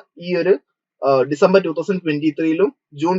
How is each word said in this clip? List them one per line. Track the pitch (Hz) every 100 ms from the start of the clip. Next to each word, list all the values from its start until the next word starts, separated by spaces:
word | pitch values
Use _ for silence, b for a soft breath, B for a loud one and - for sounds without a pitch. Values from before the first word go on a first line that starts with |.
| - -
ഈ | 175 170
ഒരു, | 175 202 _ _ _ - 135
ആ, | 135
ഡിസംബർ | 131 147 185 190
ടു | 170 160
തൗസൻഡ് | 160 185
ട്വന്റി | 170 147 156 165
ത്രീയിലും | 160 165 214 - _
ജൂൺ | 143 165